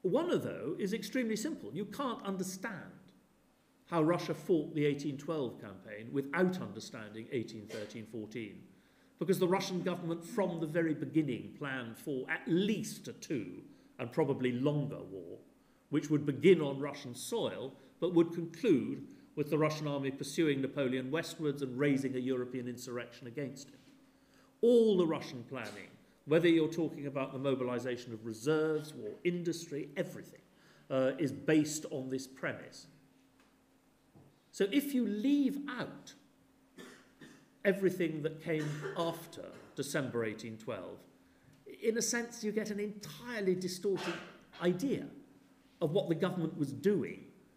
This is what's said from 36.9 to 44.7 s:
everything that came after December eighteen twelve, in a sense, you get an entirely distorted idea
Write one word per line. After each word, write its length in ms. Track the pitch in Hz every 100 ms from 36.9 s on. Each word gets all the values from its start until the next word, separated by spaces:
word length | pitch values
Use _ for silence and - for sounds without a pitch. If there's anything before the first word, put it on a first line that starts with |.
| - - _ - - - _ 208
everything 560 | 190 190 - 165 156
that 200 | 151 -
came 260 | 175 156 147 147 - -
after 480 | 165 160 - - 92 - -
December 500 | - 135 160 127 117
eighteen 320 | 110 107 117 110
twelve, 420 | - 104 87 90 - - _ _ - - - -
in 160 | 226 226
a 40 |
sense, 400 | 220 240 233 -
you 100 | 214
get 180 | 214 214
an 100 | 202
entirely 760 | 208 208 - - 240 226 190
distorted 600 | 180 185 - 202 185 185 170 - - - -
idea 440 | 175